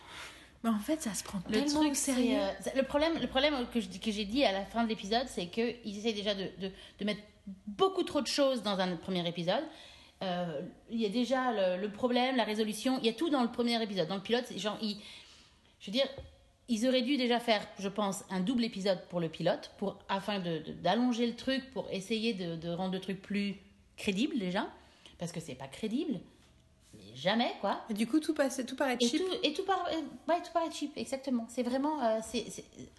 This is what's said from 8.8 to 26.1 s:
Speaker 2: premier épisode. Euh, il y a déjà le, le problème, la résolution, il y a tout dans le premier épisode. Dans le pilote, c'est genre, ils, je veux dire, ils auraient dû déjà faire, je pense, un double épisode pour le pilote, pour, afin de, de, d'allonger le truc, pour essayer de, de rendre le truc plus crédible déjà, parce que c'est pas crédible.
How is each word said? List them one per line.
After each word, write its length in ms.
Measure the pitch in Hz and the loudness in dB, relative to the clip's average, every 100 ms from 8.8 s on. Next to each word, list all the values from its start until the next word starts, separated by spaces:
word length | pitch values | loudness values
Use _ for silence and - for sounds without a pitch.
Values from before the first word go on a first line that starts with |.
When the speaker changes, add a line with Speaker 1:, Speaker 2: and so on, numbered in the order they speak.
| 185 170 | 2 0
Speaker 2:
premier 320 | - 180 170 | -2 0 0
épisode. 360 | 175 170 233 311 - - - - _ | 0 0 0 -2 -10 -20 -20 -20 _
Euh, 380 | 185 180 175 143 - - - | -4 -2 -2 -4 -8 -12 -8
il 100 | 226 | -2
y 60 | 208 | 0
a 40 | |
déjà 420 | 233 233 262 254 | 2 2 2 2
le, 300 | 208 185 180 | 2 2 2
le 100 | 208 | -2
problème, 440 | - 247 247 254 262 | -2 2 4 4 2
la 100 | 208 | 2
résolution, 520 | 214 214 208 254 262 | 2 0 0 0 2
il 60 | 226 | 0
y 40 | |
a 40 | |
tout 160 | 226 330 | 0 2
dans 140 | 269 | 4
le 80 | 233 | 2
premier 300 | 240 240 233 | 2 2 2
épisode. 240 | 220 190 165 | 0 0 0
Dans 80 | 196 | -2
le 80 | |
pilote, 220 | 190 240 240 | 0 0 0
c'est 100 | 190 | -4
genre, 200 | 208 196 | -4 -2
ils, 160 | 214 202 - - - - - _ _ _ | -4 -6 -12 -18 -20 -20 -20 _ _ _
je 60 | - | -4
veux 40 | |
dire, 160 | 240 269 - - - - _ - | 0 0 -2 -14 -20 -20 _ -2
ils 200 | 214 254 | 2 4
auraient 160 | 262 | 4
dû 120 | 233 277 | 4 2
déjà 220 | 240 240 | 4 4
faire, 220 | 233 208 - - | 4 2 2 -6
je 120 | 190 | -4
pense, 340 | 196 202 185 - | 0 0 -2 -4
un 80 | 190 | 0
double 240 | 185 247 | 2 2
épisode 360 | 226 196 196 180 - | 0 0 2 2 -2
pour 100 | 175 | -4
le 100 | 165 | -4
pilote, 420 | - 170 233 - - | 0 2 2 -4 -6
pour, 220 | 190 - - | -6 -6 -4
afin 300 | 196 202 202 | -4 -2 -2
de, 200 | 170 160 | -2 -4
de, 120 | 156 | -6
d'allonger 540 | 160 170 220 247 233 240 | -2 2 4 4 2 0
le 80 | 233 | 0
truc, 340 | 254 262 - | -2 -2 -2
pour 140 | 196 - | -6 -4
essayer 420 | 190 - 220 226 | -6 -2 0 0
de, 220 | 190 175 165 | -2 -4 -4
de 140 | 170 | -4
rendre 240 | 170 185 | -2 -2
le 80 | 180 | -2
truc 200 | 190 190 | -4 -6
plus 340 | - 202 202 190 - - _ - | -4 -2 -2 -6 -14 -20 _ -4
crédible 420 | 214 190 320 294 | -2 2 0 0
déjà, 260 | 180 190 349 - - - - - | 0 0 -2 -8 -20 -20 -20 -10
parce 120 | 170 | -8
que 80 | 170 | -6
c'est 140 | 151 | -10
pas 140 | 123 135 | -10 -12
crédible. 520 | - 214 247 349 | -6 -2 -2 0